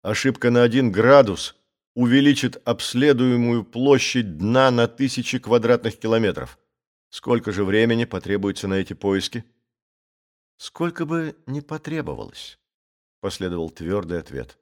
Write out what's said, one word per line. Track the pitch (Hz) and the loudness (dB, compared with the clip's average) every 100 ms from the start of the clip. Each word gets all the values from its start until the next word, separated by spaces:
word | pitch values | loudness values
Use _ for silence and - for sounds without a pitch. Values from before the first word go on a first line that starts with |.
Ошибка | 95 107 135 123 123 | -6 -2 -2 0 2
на | 120 | 4
один | 120 123 127 | 4 2 0
градус | 95 117 143 113 87 - _ _ _ _ | 2 8 8 6 -2 -10 _ _ _ _
увеличит | 123 123 135 143 135 123 - | -2 2 4 4 2 -2 -4
обследуемую | - 113 - 123 147 127 127 123 120 117 | -6 -4 -4 0 2 4 2 2 0 -2
площадь | 101 120 135 131 - 127 104 76 | -4 -2 2 4 2 -2 -4 -4
дна | 101 127 131 | 0 4 4
на | 120 117 | 4 0
тысячи | - 135 127 120 127 | 0 -4 -4 -6 -8
квадратных | 104 120 117 120 113 - | 0 2 4 2 0 -6
километров. | - 113 107 82 64 - _ _ _ _ _ | -2 0 0 -2 -12 -18 _ _ _ _ _
Сколько | - - 120 110 | -14 -2 -2 -2
же | 98 | -4
времени | 98 107 117 117 | 0 2 2 0
потребуется | 120 92 90 101 98 95 98 | -2 -8 -4 -2 -2 -4 -4
на | |
эти | 95 92 | -4 -4
поиски?» | - 101 98 - 117 - _ _ _ _ _ _ _ _ _ _ _ | -6 -2 -2 -4 -10 -14 _ _ _ _ _ _ _ _ _ _ _
«Сколько | - - 170 170 | -20 -6 -6 -4
бы | 156 165 160 - - | -4 -4 -6 -10 -10
ни | 143 | -10
потребовалось», | 143 156 151 156 123 64 52 - - - _ _ _ _ _ _ | -10 -12 -8 -8 -8 -10 -12 -16 -20 -20 _ _ _ _ _ _
последовал | 98 - 92 87 82 | -10 -6 -6 -6 -8
твердый | - 82 101 85 87 | -8 -6 -6 -4 -10
ответ. | 78 67 64 _ | -8 -14 -14 _